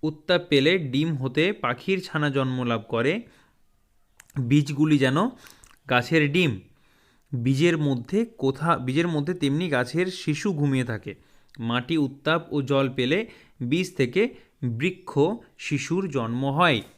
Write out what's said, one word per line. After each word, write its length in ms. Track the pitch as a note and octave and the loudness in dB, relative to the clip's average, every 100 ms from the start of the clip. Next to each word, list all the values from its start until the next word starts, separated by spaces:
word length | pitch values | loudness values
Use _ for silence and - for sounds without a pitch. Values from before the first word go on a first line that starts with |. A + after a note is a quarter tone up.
উত্তাপ 400 | D#3 D3+ - F3 F3 | -6 -6 0 0 4
পেলে 300 | C#3+ C3+ F#3 | 4 4 2
ডিম 380 | D3 C3 D#3+ D3 | 0 0 0 0
হতে 360 | C3 B2+ E3+ | -2 0 0
পাখির 520 | G#3 B2 B2 - F#3+ | 0 -4 -4 -2 -2
ছানা 260 | F3+ D#3 D3 | -2 -2 0
জন্ম 340 | C3+ C3 B2+ | 0 -2 -2
লাভ 180 | B2 A2+ G#2+ | -2 -2 -2
করে। 340 | A#2 B2 G3 A#3 _ _ _ _ _ _ _ _ _ - - A#2+ | -2 0 -2 -6 _ _ _ _ _ _ _ _ _ -12 -6 2
বীজগুলি 500 | C#3+ C#3+ C#3 D#3 D3 | 2 2 0 2 4
যেন 180 | C3 C#3 A3 - - - - _ - | 4 2 0 -4 -20 -20 -20 _ -2
গাছের 420 | B2 A#2+ E3 D3 | -2 2 2 2
ডিম। 280 | D3+ E3+ G2 - _ _ _ _ _ _ C3 | 2 2 0 -10 _ _ _ _ _ _ -4
বীজের 340 | A#2 C3+ E3 E3+ | 0 4 4 4
মধ্যে 460 | D3 C3 A2+ G3 | 0 -2 -2 -2
কোথা-, 540 | A3+ - C3+ C3+ D#3+ E3 | -2 -2 -2 -2 0 0
বীজের 300 | B2+ C3+ E3+ | 0 0 0
মধ্যে 260 | D#3 C#3+ | 0 -2
তেমনি 340 | F3+ C#3+ C#3+ F3+ | -2 0 0 0
গাছের 380 | C#3 B2 D#3+ F#3 | -2 -2 -2 -2
শিশু 460 | F3+ - D3 G#3 | -4 -4 -2 -2
ঘুমিয়ে 320 | E3 C#3+ C3+ | 0 0 0
থাকে। 300 | A#2+ A2 G#2+ G2 _ - _ - | -2 -6 -8 -16 _ -20 _ -8
মাটি, 400 | A#2 A#2+ B2+ E3 | -2 -2 0 0
উত্তাপ 540 | C#3 - - E3 D#3+ | 0 -2 0 0 0
ও 100 | D3 | -4
জল 260 | C3+ C#3 C3+ | 0 2 2
পেলে 380 | B2+ B2 E3+ A#3 - - _ A#2+ | 0 0 0 -2 -12 -20 _ -2
বীজ 280 | D3+ F#3 - | 0 0 -2
থেকে 380 | B2+ D3 A#3 - _ _ | 0 2 0 -2 _ _
বৃক্ষ 580 | B2+ A2+ D#3+ F#3 - - D3+ A3+ - _ | -6 -2 -4 -4 -6 0 2 0 -10 _
শিশুর 520 | - C#3+ - E3+ F#3+ | -6 -4 -2 -4 -2
জন্ম 400 | C#3 A2+ A#2+ C3+ | -4 -4 -2 -2
হয়। 320 | C#3 F3 B2 - | 2 2 2 -2